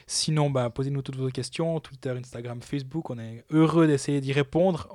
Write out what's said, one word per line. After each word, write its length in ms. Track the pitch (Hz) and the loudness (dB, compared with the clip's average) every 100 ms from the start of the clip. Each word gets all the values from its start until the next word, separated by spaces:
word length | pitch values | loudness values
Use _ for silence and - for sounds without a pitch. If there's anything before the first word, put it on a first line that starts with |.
| - | -8
Sinon, 420 | - - 151 147 | -4 0 2 2
bah, 200 | 135 120 | 0 -2
posez-nous 320 | - 135 139 | -2 -4 -2
toutes 160 | 135 131 | -6 -4
vos 100 | 131 | -4
questions, 540 | 127 - - 165 160 | -4 -8 -4 -2 -2
Twitter, 300 | - 135 135 | -6 -10 -6
Instagram, 500 | 127 123 123 120 120 | -6 -8 -12 -10 -10
Facebook, 480 | - 143 131 160 - | -6 -6 -4 -8 -6
on 100 | 120 | -8
est 240 | 113 117 - | -10 -14 0
heureux 360 | 156 160 160 160 | 4 6 6 6
d'essayer 360 | 139 - 143 | 4 2 -2
d'y 100 | 135 | 0
répondre. 560 | 139 139 160 185 160 - | 0 2 4 2 2 -6